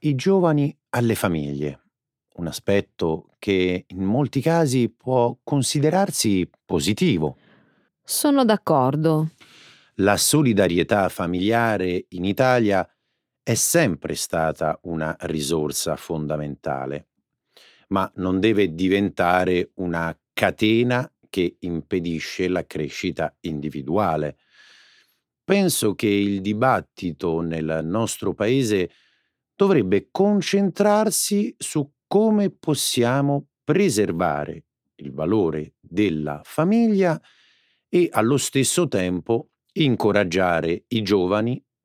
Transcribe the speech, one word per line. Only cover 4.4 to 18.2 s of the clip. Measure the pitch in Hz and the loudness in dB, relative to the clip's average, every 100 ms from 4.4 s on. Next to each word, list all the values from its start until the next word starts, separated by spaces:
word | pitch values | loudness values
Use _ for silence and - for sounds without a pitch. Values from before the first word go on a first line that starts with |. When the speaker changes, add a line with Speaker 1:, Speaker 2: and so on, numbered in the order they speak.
Speaker 1:
casi | 160 170 151 127 113 | 0 2 2 2 -2
può | - 131 127 120 117 | -4 -2 0 0 -2
considerarsi | - 143 120 151 151 180 202 - 110 95 85 _ - | -4 -2 0 0 2 2 0 0 0 0 -2 _ -4
positivo. | 78 73 110 185 90 76 - _ _ _ _ _ _ | -2 0 0 2 2 -2 -6 _ _ _ _ _ _
Speaker 2:
Sono | - - 302 277 | -8 -2 2 4
d'accordo. | 233 214 - 147 127 147 160 156 160 - - - - - _ - | 4 2 2 2 2 2 2 2 -2 -6 -20 -20 -20 -20 _ 0
Speaker 1:
La | 98 98 | 2 2
solidarietà | - 147 135 101 90 87 80 104 92 | 2 4 4 4 4 2 2 2 0
familiare | - 87 90 101 117 117 104 92 90 - | -2 -4 -2 0 0 0 -2 -2 -4 -6
in | 90 95 | -6 -4
Italia | 98 131 127 104 95 - _ _ _ _ _ | 0 2 2 2 0 -2 _ _ _ _ _
è | - | -4
sempre | 113 - 170 135 78 78 80 | -2 0 2 2 -2 -6 -8
stata | - 85 80 78 78 78 | -4 -2 0 -2 -4 -4
una | 87 80 78 - | -6 -6 -6 -6
risorsa | 85 78 71 82 76 71 - 73 | -6 -4 -2 -2 -2 -4 -6 -6
fondamentale, | - 80 76 78 73 67 - 67 65 73 - _ _ _ _ _ - _ - | -6 -6 -4 -6 -8 -10 -8 -8 -8 -10 -14 _ _ _ _ _ -20 _ -6
ma | 98 92 | -4 -4
non | - | -4